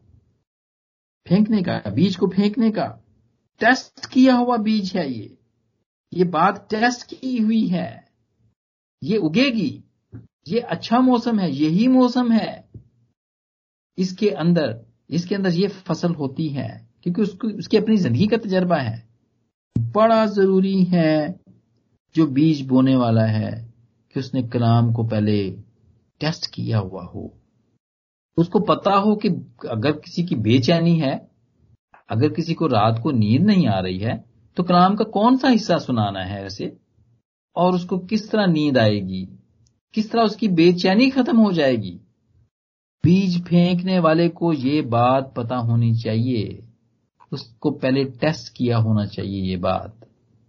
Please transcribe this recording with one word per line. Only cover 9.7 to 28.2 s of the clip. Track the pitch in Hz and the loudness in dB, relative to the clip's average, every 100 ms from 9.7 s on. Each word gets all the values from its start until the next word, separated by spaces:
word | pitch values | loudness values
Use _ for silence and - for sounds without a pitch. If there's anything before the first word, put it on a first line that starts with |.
| - _ _ _ - - _ - | -6 _ _ _ -20 -20 _ -6
ये | 220 | -6
अच्छा | 233 175 - 233 | -4 -8 -2 2
मौसम | 254 240 240 220 | 4 2 0 0
है, | 175 | -2
यही | 135 156 170 247 | 0 0 2 4
मौसम | 254 247 247 240 | 4 4 2 0
है। | 220 170 - - - _ _ _ _ _ _ _ _ _ _ _ - | 0 0 -10 -18 -20 _ _ _ _ _ _ _ _ _ _ _ -6
इसके | 185 - 208 | -6 -2 -2
अंदर, | 185 160 170 139 110 - _ - | 0 0 2 0 -6 -14 _ -8
इसके | 151 175 | -6 -4
अंदर | 202 190 | -2 -2
ये | 170 202 | 0 -2
फसल | 202 - 156 175 | -4 -8 -4 -4
होती | 147 135 131 160 | -4 -6 -4 -6
है, | 139 117 - - _ | -6 -8 -10 -20 _
क्योंकि | 175 175 | -6 -2
उसको, | 208 - 220 | -4 -4 -8
उसकी | 208 - 214 | -8 0 0
अपनी | 214 220 | 2 2
जिंदगी | 151 117 208 | 2 0 2
का | 240 | 0
तजर्बा | 202 185 180 165 | 0 0 0 0
है। | 123 117 - _ _ _ _ _ _ - | -2 -8 -14 _ _ _ _ _ _ -6
बड़ा | 117 208 220 220 220 | -2 2 4 4 2
जरूरी | 202 190 190 190 190 | 2 2 4 2 2
है | 180 180 160 156 151 185 _ - _ _ _ _ _ | 2 2 2 2 -2 -8 _ -20 _ _ _ _ _
जो | 156 156 | 0 0
बीज | 131 160 147 135 | 2 2 2 0
बोने | 127 131 131 | 2 4 2
वाला | 123 113 | 2 2
है | 110 107 104 110 - _ _ _ _ | 2 0 -4 -8 -14 _ _ _ _
कि | 143 | -10
उसने | 135 135 | -6 -6
कलाम | 120 123 117 117 117 | -4 0 2 4 2
को | 113 | 0
पहले | 110 110 104 104 98 90 - _ _ _ _ - | -2 -2 0 0 -2 -8 -18 _ _ _ _ -6
टेस्ट | 151 165 - | -6 -6 -10
किया | - 120 110 | -8 -4 -4
हुआ | 92 92 | -4 -10
हो, | 87 98 92 _ _ _ _ _ _ _ _ _ | -14 -14 -16 _ _ _ _ _ _ _ _ _